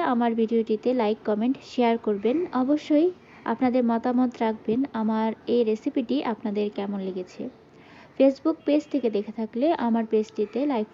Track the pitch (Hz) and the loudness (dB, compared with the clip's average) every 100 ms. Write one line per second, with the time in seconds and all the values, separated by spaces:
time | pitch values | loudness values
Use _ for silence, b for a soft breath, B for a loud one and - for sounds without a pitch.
0 | 320 240 240 226 220 226 220 214 240 254 | 2 2 2 2 2 0 0 0 0 0
1 | 214 220 - 208 240 269 - - 233 233 | 0 -2 -2 0 0 -2 -4 0 2 2
2 | 226 202 214 294 359 254 254 294 - 294 | 0 -2 0 -2 -2 -2 0 0 2 2
3 | 349 359 B B - 233 254 247 240 226 | 2 0 B B -6 0 2 2 2 0
4 | 254 247 254 - 226 220 - 226 269 226 | 0 0 0 0 -2 -2 -2 -2 -2 -2
5 | 220 220 226 214 - 240 220 214 294 277 | -2 0 -2 -4 -2 0 2 0 -2 -4
6 | 233 262 247 214 214 202 208 - 202 202 | -2 -2 -2 -4 -4 -2 -4 -4 -6 -4
7 | 190 185 180 - - - - B B B | -6 -6 -10 -10 -12 -14 -20 B B B
8 | B - 269 262 320 320 - 294 - 285 | B 4 4 4 -2 -2 0 0 0 -2
9 | 233 208 208 214 220 233 302 339 233 226 | 0 -2 -4 -6 -6 0 0 2 0 0
10 | 220 220 214 - 208 233 294 247 214 | 2 0 0 -4 -4 -2 -2 -2 -4